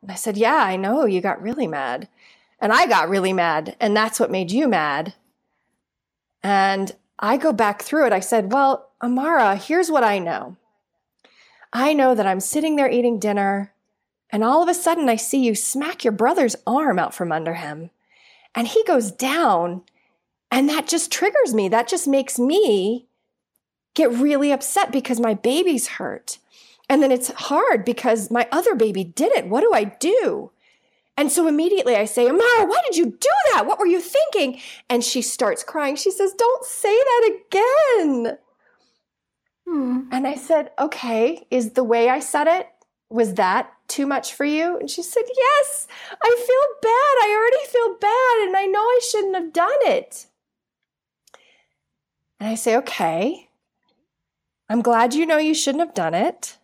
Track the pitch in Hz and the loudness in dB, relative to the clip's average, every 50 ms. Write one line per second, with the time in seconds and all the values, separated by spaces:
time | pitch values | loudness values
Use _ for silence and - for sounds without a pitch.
0 | - 196 190 180 - 226 202 202 220 226 277 320 262 196 185 185 196 196 226 285 | -14 -14 -12 -10 -8 -6 -2 0 2 2 4 2 2 0 0 -4 -2 -2 0 0
1 | 311 214 196 180 180 196 180 - - 208 247 302 262 170 156 143 135 127 123 131 | 0 0 0 0 -2 -2 -6 -4 -6 -8 -4 -4 -4 -4 -4 -6 -6 -6 -6 -8
2 | 202 - _ _ _ - _ _ _ _ _ _ - 202 220 254 359 320 226 185 | -10 -14 _ _ _ -20 _ _ _ _ _ _ -2 2 4 4 4 4 4 2
3 | 156 165 190 196 185 190 190 185 175 170 160 151 156 - - _ - 214 202 214 | 2 2 0 0 0 0 0 0 0 0 0 -2 -4 -6 -6 _ -2 0 2 2
4 | 214 220 - - 233 - - 185 190 170 185 240 311 277 214 175 156 151 143 143 | 0 0 0 -2 -2 -2 -2 -4 -4 -2 -2 0 0 2 2 0 0 0 -2 -4
5 | 160 185 - _ _ _ _ _ _ _ _ _ _ _ _ _ _ _ _ _ | -6 -8 -10 _ _ _ _ _ _ _ _ _ _ _ _ _ _ _ _ _
6 | _ _ _ _ _ _ _ _ - 190 202 196 190 196 196 196 196 190 - _ | _ _ _ _ _ _ _ _ -4 0 2 2 2 2 0 -2 -4 -6 -8 _
7 | _ _ _ _ - 208 233 285 - 320 233 208 233 208 202 208 - - - 311 | _ _ _ _ -2 0 0 0 2 0 0 2 0 0 0 -4 -8 -4 0 2
8 | 302 247 208 190 190 - 233 233 202 190 214 277 277 269 269 277 - _ _ _ | 2 2 2 0 0 0 0 0 0 0 0 2 2 2 2 0 -4 _ _ _
9 | - 247 247 254 269 311 339 311 208 202 196 202 - - 302 349 370 330 311 285 | -4 -2 -2 -2 0 0 2 4 4 2 2 0 -2 -2 0 0 0 2 2 2
10 | 240 220 202 196 175 170 - 101 113 - 185 _ _ _ _ _ _ _ _ _ | 2 2 0 0 -2 -4 -6 -6 -8 -10 -16 _ _ _ _ _ _ _ _ _
11 | _ _ _ _ _ _ _ _ _ _ _ _ - _ - 233 254 294 311 294 | _ _ _ _ _ _ _ _ _ _ _ _ -20 _ -4 -2 0 2 2 4
12 | 269 262 254 220 208 196 190 185 190 - - 302 302 320 311 294 277 262 - 247 | 4 4 4 2 2 0 0 -2 -4 -4 -4 -2 -2 0 0 2 2 2 2 2
13 | 240 240 233 214 190 214 202 202 202 196 196 196 202 202 _ _ _ _ _ _ | 2 0 0 0 -2 -2 -2 0 0 0 -2 -2 -6 -8 _ _ _ _ _ _
14 | _ _ _ _ _ _ - 208 214 233 262 311 349 349 349 349 - 339 330 339 | _ _ _ _ _ _ -4 -2 0 2 4 2 2 2 0 0 0 0 0 2
15 | 311 262 233 220 - - - 277 262 240 220 202 - - - 262 285 311 349 - | 2 0 0 0 -2 -2 -2 0 0 0 0 -2 -4 -6 -6 -6 -6 -6 -8 -2
16 | - 247 214 190 220 254 339 - 285 233 214 - _ - 240 277 311 285 202 180 | -2 -2 0 2 0 2 2 2 0 0 0 -4 _ -2 -2 0 0 0 0 0
17 | 165 - - - 180 170 160 156 160 165 170 170 170 147 151 151 165 170 _ _ | -2 -4 -4 -6 -6 -4 -4 -4 -4 -6 -8 -8 -10 -12 -12 -12 -14 -18 _ _
18 | _ _ _ _ _ _ _ _ _ _ _ - 233 226 - 440 440 427 349 262 | _ _ _ _ _ _ _ _ _ _ _ -6 -6 0 0 0 2 2 2 0
19 | 226 202 180 _ - 254 277 330 339 254 202 170 170 175 175 185 - _ _ _ | 0 -2 -6 _ -4 -2 0 2 2 2 2 2 0 -2 -4 -8 -12 _ _ _
20 | _ _ _ _ _ _ _ _ _ _ - 254 269 285 302 311 302 - 330 339 | _ _ _ _ _ _ _ _ _ _ 0 2 2 2 0 -2 -2 0 -2 -2
21 | - - - - 339 403 415 587 523 359 240 220 202 190 180 226 240 233 - 339 | -2 -4 -4 -2 -2 0 2 2 2 2 2 0 0 2 2 0 0 0 -4 -4
22 | - 285 269 277 262 269 - - 240 262 311 392 427 320 208 202 185 202 226 247 | -2 0 0 0 0 -2 -2 -2 0 2 2 2 4 4 2 2 2 0 -2 -4
23 | - _ _ _ _ _ _ _ _ _ _ _ _ _ _ _ _ _ _ - | -6 _ _ _ _ _ _ _ _ _ _ _ _ _ _ _ _ _ _ 2
24 | 311 254 240 240 262 294 294 277 285 285 285 269 269 - - 392 403 - - 277 | 2 2 2 2 2 2 2 2 2 0 0 0 -2 -2 0 0 0 0 0 -4
25 | 254 - 254 220 233 226 220 202 _ 233 262 311 370 370 320 240 - - - - | -2 -2 -2 0 0 0 0 0 _ -2 0 2 2 0 0 0 -2 -6 -8 -10
26 | - - 101 - _ - - - _ _ _ - - _ _ _ _ _ 277 302 | -10 -10 -10 -10 _ -14 -14 -14 _ _ _ -20 -20 _ _ _ _ _ 2 2
27 | 294 269 262 247 254 - - - - - 285 302 415 508 381 233 185 233 240 - | 4 4 2 0 -2 -6 -10 -10 -8 -2 0 0 2 2 2 0 0 -2 -4 -2
28 | - 254 226 226 202 - 226 240 240 - - 302 - 480 403 247 220 220 196 185 | 0 0 0 0 -2 -4 -2 -2 -2 0 -2 0 0 0 2 2 0 0 0 -4
29 | 190 170 170 - 294 415 539 - - 180 196 254 349 466 403 254 208 208 - - | -6 -6 -4 -2 0 2 2 0 -2 -2 -2 2 2 2 2 2 0 -2 -6 -4
30 | - 320 403 508 427 269 165 139 - - _ _ _ _ _ _ _ _ _ _ | -2 2 2 2 2 0 -2 -4 -8 -12 _ _ _ _ _ _ _ _ _ _
31 | _ _ _ - 294 294 - - 339 320 302 294 320 359 415 381 - - 240 208 | _ _ _ -2 -2 0 0 0 2 2 2 2 2 2 0 0 2 2 2 0
32 | 208 220 - - 240 247 269 359 453 480 480 453 415 339 403 659 698 571 403 311 | 0 0 0 2 2 2 4 4 4 4 4 4 4 2 2 0 0 0 0 0
33 | 339 240 - - - 539 679 831 740 605 494 - 208 254 - - 415 359 349 370 | 0 0 -2 -2 0 2 2 4 2 2 2 2 0 0 -2 0 2 0 0 0
34 | 349 - - 539 622 640 - 427 311 262 254 - - - - - - _ 254 240 | -2 -2 0 0 0 0 0 -2 -2 -2 -4 -8 -16 -20 -20 -20 -8 _ -2 -2
35 | 240 - - 262 233 - - - 247 208 185 - - - - 320 294 269 285 277 | -2 -2 -4 -4 -4 -4 -4 -2 -2 -2 -2 -4 -8 -8 -6 -4 -4 -4 -4 -2
36 | - 392 381 381 392 381 392 - 466 466 508 508 - - - - - 427 403 453 | -4 -4 -2 0 -2 -2 0 0 0 2 2 0 -4 -10 -12 -4 -2 2 2 4
37 | 539 539 494 480 466 440 440 381 - _ - 381 415 494 523 587 640 554 494 440 | 4 4 2 4 2 2 0 -2 -10 _ 0 2 2 4 4 4 4 4 2 2
38 | 349 302 277 247 233 226 - - _ _ _ _ _ _ _ _ _ _ _ _ | 2 2 0 0 -2 -4 -6 -8 _ _ _ _ _ _ _ _ _ _ _ _
39 | _ _ _ _ _ _ _ _ _ _ _ _ _ 349 339 294 269 254 247 254 | _ _ _ _ _ _ _ _ _ _ _ _ _ -6 -4 -2 -2 -2 -2 -4
40 | 262 - - 254 269 277 294 277 - - 330 311 294 - - - 262 311 - - | -4 -4 -4 -4 -2 -2 -4 -6 -2 0 0 0 0 -2 -4 -4 -4 -4 -4 -8
41 | - 240 226 220 226 247 339 - - _ - 254 240 220 - - 254 220 233 233 | -6 -4 0 0 0 0 0 -4 -8 _ -2 -2 -2 0 -2 -2 0 2 2 4
42 | 233 240 254 294 302 - - 294 294 320 330 370 370 - _ _ _ _ _ _ | 4 2 2 0 -2 -2 -2 0 2 2 2 2 0 -8 _ _ _ _ _ _
43 | _ _ 226 226 233 214 185 185 202 185 185 233 - - _ _ _ _ - - | _ _ -2 0 0 0 0 0 0 2 2 0 -2 -4 _ _ _ _ -6 -4
44 | 277 269 285 262 220 - - - 285 294 294 302 320 349 359 - - 285 - - | -2 -2 -2 -4 -4 -8 -8 -4 -4 -2 -2 0 -2 -2 -2 -4 -6 -8 -8 -10
45 | 349 - - 494 453 480 508 523 508 508 587 571 571 571 - - - - - - | -10 -4 -4 -4 -4 -2 -2 0 2 2 4 2 2 0 -2 -10 -10 -12 -16 -20
46 | - - - - - 440 480 480 494 480 508 508 571 571 - - - 440 453 494 | -18 -18 -12 -2 2 2 2 2 2 2 2 2 2 0 -2 -2 0 2 2 4
47 | 539 587 554 523 440 415 415 427 440 466 508 622 571 539 - 494 466 453 381 453 | 4 4 4 4 2 2 2 2 2 2 2 0 -2 0 0 0 0 0 -2 -2
48 | - 415 440 494 523 508 480 453 427 370 370 381 392 392 381 403 427 466 494 494 | -2 0 2 2 2 2 2 2 0 0 0 0 0 0 0 0 2 2 2 2
49 | 480 - - 427 403 392 381 370 339 330 311 339 339 392 539 587 554 807 208 - | 0 0 -2 -2 -2 -2 -2 -4 -6 -4 -2 0 0 2 2 2 2 2 2 0
50 | - - - - - _ _ _ _ _ _ _ _ _ _ _ _ _ _ _ | -2 -6 -18 -20 -20 _ _ _ _ _ _ _ _ _ _ _ _ _ _ _
51 | _ _ _ _ _ _ _ - _ _ _ _ _ _ _ _ _ _ _ _ | _ _ _ _ _ _ _ -20 _ _ _ _ _ _ _ _ _ _ _ _
52 | _ _ _ _ _ _ _ _ 208 214 220 220 - 240 220 240 - - - - | _ _ _ _ _ _ _ _ -8 -8 -6 -4 -2 0 0 0 0 -2 -6 -4
53 | 196 165 160 165 190 254 339 381 _ _ _ _ _ _ _ _ _ _ _ _ | -2 -2 -2 0 -2 -2 -4 -6 _ _ _ _ _ _ _ _ _ _ _ _
54 | _ _ _ _ _ _ _ _ _ _ _ _ _ _ 214 240 220 240 240 226 | _ _ _ _ _ _ _ _ _ _ _ _ _ _ -4 0 2 2 2 4
55 | 233 247 240 294 330 320 330 302 311 311 311 311 - 277 269 294 339 330 - - | 2 2 2 0 0 2 2 0 2 0 0 0 -2 -2 -2 -2 -4 -4 -4 -4
56 | 175 160 160 175 214 330 349 - - - - _ | -4 -2 0 0 -2 -2 -4 -6 -14 -18 -18 _